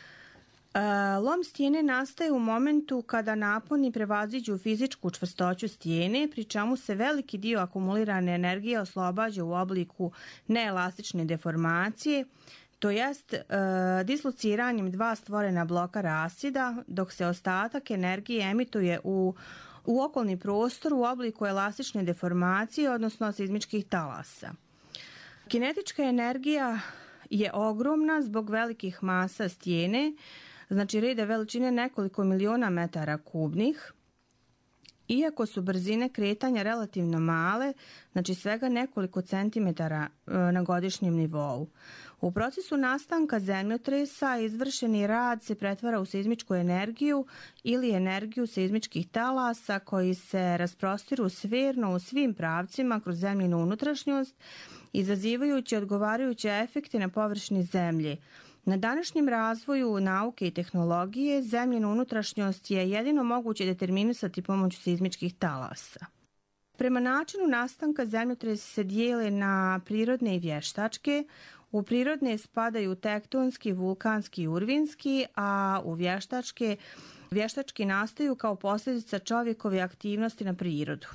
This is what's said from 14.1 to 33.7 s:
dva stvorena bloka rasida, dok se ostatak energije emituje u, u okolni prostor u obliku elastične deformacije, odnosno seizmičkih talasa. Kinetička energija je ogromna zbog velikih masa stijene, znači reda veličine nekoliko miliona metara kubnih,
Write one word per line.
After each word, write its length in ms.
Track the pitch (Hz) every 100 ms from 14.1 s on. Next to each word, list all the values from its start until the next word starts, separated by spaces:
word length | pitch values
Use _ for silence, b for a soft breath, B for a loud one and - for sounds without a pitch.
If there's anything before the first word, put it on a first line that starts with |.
| 294 285 254 220 208 247 233 190
dva 240 | 185 226 220
stvorena 500 | - 208 202 180 170
bloka 360 | 175 180 214
rasida, 720 | 175 156 165 - 285 269 254 240 -
dok 260 | 180 185
se 120 | - 175
ostatak 680 | 180 196 185 226 285 -
energije 520 | 202 180 190 202 233
emituje 560 | 190 214 247 214 180 170
u, 300 | - 190 185 185 B B B B -
u 140 | 240
okolni 380 | 294 285 214 185
prostor 540 | 202 208 240 - 320
u 100 | 277
obliku 420 | 240 254 240 220 202
elastične 580 | 196 202 214 269 208
deformacije, 880 | 180 175 180 180 180 190 220 - 285
odnosno 400 | 240 220 - 214
seizmičkih 540 | 208 196 208 - 214 196
talasa. 680 | 185 151 104 - - - 170 _ B B B B B B B B
Kinetička 560 | 233 254 320 392 -
energija 760 | 269 247 233 262 269 302 262 226 B B B B B
je 220 | 202 202
ogromna 680 | 202 220 214 262 311 311 311
zbog 280 | 247 220 214
velikih 540 | 220 233 233 190 180
masa 460 | 190 185 185 - 196
stijene, 640 | - 180 170 175 233 302 302 B B B B B
znači 300 | 196 202 214
reda 240 | 233 233
veličine 480 | 208 220 220 240 254
nekoliko 520 | 247 254 247 196 190
miliona 460 | 196 190 202 240 220
metara 480 | 175 170 170 151 151
kubnih, 760 | - 165 156 160 233